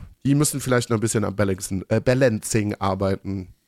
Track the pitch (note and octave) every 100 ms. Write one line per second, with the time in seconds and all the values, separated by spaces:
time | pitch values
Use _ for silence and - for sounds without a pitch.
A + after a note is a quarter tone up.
0 | - - C3 C#3+ D3 C#3 C3 B2 A#2 A2+
1 | A2 A#2 G2 G2 G2+ F#2+ - F#2+ - A2
2 | A2+ B2+ C3+ A2 - A2+ G#2 G#2 G2 F#2+
3 | G2 G2 G2 G2 F#2 -